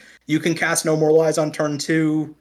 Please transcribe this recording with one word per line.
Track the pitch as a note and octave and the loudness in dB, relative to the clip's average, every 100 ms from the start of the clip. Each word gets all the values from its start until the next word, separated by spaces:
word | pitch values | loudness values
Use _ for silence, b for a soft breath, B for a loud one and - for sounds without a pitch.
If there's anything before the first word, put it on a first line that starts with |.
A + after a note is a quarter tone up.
| B B B | B B B
you | D3+ | -2
can | E3+ E3 | 0 -2
cast | E3 E3 E3 | -2 -2 0
No | D#3 | 2
More | D3+ | 4
Lies | D#3+ D#3+ D#3 | 4 4 0
on | D3+ | -2
turn | D3+ D3+ C#3+ | -2 -4 -4
two, | - D#3+ D#3 D#3 C#3+ - | -2 0 0 -2 -4 -10